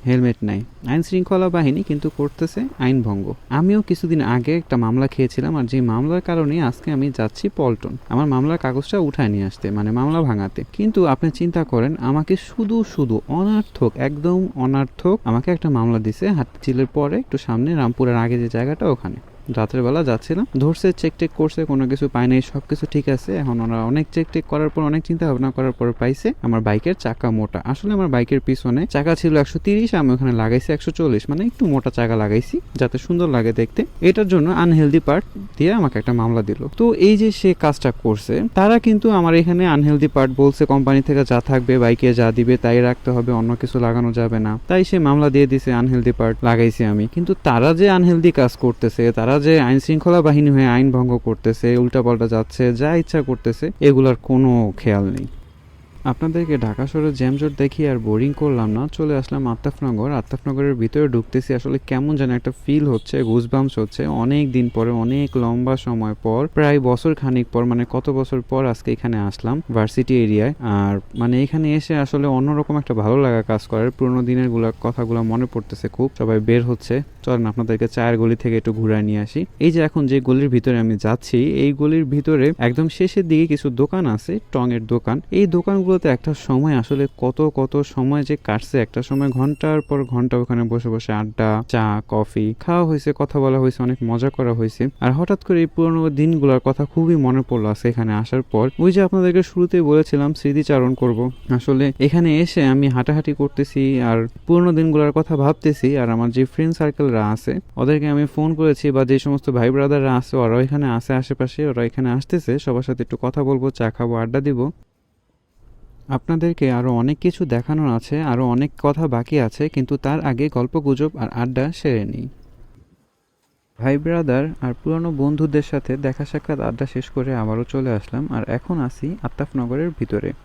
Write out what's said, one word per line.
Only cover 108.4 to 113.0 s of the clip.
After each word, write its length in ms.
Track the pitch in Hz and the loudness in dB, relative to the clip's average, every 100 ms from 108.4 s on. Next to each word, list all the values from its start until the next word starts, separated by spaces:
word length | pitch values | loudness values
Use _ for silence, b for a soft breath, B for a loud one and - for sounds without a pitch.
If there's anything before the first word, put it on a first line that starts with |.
| 156 156 | -2 0
করেছি, 260 | 156 139 147 135 | 0 2 0 0
বা 60 | 131 | 2
যে 60 | 135 | 2
সমস্ত 220 | 147 139 - 123 | 2 -2 -2 0
ভাই 120 | 117 | 2
ব্রাদাররা 380 | 131 139 143 135 127 | 2 2 2 2 0
আছে, 140 | 127 135 | 0 0
ওরাও 180 | 117 120 131 | 2 2 0
এখানে 200 | 147 139 117 | 0 0 -2
আছে 160 | - 131 | -2 -4
আশেপাশে, 400 | 131 139 131 - 151 | -2 -4 -4 -4 -4
ওরা 120 | 120 117 | -2 -4
এখানে 200 | - 127 123 | -2 -2 -2
আসতেছে, 360 | 139 180 - - | -2 -4 -2 -4
সবার 200 | - 123 127 | -2 -4 -4
সাথে 140 | 127 | -6